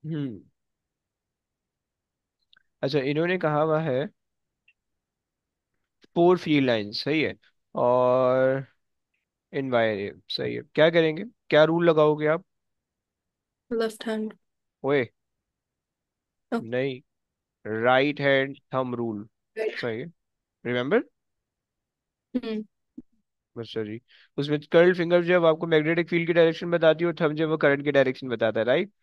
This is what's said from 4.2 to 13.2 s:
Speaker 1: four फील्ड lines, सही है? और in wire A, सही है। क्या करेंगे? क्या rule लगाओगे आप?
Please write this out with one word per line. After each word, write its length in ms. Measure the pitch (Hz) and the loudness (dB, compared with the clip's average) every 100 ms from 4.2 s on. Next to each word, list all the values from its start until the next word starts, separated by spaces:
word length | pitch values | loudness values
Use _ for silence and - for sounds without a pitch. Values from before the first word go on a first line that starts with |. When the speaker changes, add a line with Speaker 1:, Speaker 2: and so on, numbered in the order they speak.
| _ _ _ _ _ _ _ _ _ _ _ _ _ _ _ _ _ _ _ - | _ _ _ _ _ _ _ _ _ _ _ _ _ _ _ _ _ _ _ 2
Speaker 1:
four 220 | 170 180 | 4 4
फील्ड 280 | 170 151 131 | 2 0 2
lines, 360 | 117 104 113 | 0 -2 -8
सही 180 | - 156 | -4 -2
है? 140 | 123 - _ _ _ - | -2 -6 _ _ _ -4
और 920 | 123 127 127 127 127 131 131 135 135 _ _ _ _ _ _ _ _ | 0 2 2 2 2 2 0 0 -6 _ _ _ _ _ _ _ _
in 180 | 156 135 | -8 -2
wire 400 | 123 113 104 101 | 0 0 -2 -6
A, 100 | - _ | -10 _
सही 260 | - 127 120 | -8 -6 -8
है। 60 | 123 - | -8 2
क्या 140 | 156 | 4
करेंगे? 340 | 170 160 156 214 _ _ | 4 0 -2 -10 _ _
क्या 140 | 151 | 4
rule 260 | 156 165 170 | 4 4 2
लगाओगे 380 | 156 151 151 151 | 4 4 2 -2
आप? 180 | 165 - _ _ _ _ _ _ _ | -2 -6 _ _ _ _ _ _ _